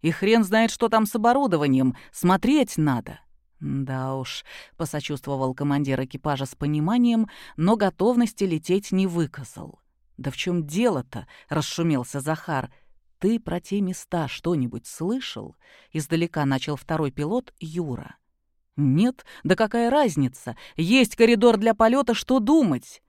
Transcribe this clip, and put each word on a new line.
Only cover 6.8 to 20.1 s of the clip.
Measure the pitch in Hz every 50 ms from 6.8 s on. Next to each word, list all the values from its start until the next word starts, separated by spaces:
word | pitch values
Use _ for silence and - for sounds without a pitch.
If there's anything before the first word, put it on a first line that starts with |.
| 151 170 220 247 240 240 233 226 220 208 - - - - - -
но | 156 185 226
готовности | 220 208 190 - _ 185 226 247 233 240 220 - - 202
лететь | 190 165 156 160 - 180 202 202 - 190
не | 190 190
выказал. | 190 170 170 165 143 - - 131 - - - - - - _ _ _ _ _ _ _ _ -
"Да | - 143
в | 135 -
чем | - 185 175 175 160
дело-то?" — | 143 151 185 240 247 190 135 123 _ - 113 - - - - - _
расшумелся | 147 151 147 - - - 170 170 151 131 120 - - 143
Захар. | 135 147 160 156 - - 156 135 127 131 _ _ _ _ - _ _ _ _ _
"Ты | - 196 233 226
про | - - 170 175
те | - - 196 208
места | 202 180 185 - - _ - 170 156 131
что-нибудь | - - - 170 175 156 127 120 117 113 _ -
слышал?" — | - - 160 180 226 262 247 - - 110 104 - - _ _ _ _ - _ _
издалека | _ 160 147 - 160 165 165 165 - 160 147
начал | 139 135 131 - - 147 135
второй | - - 165 160 160 139
пилот | 131 - 147 151 208 247 254 - _ _
Юра. | 180 160 156 175 170 151 123 113 - - - _ _ _ _ _ _ _ _ _ _ _ _ -
"Нет, | 147 139 131 156 214 247 254 - - - - - -
да | 156 185 -
какая | 226 214 214 233 233 233
разница? | 247 294 294 233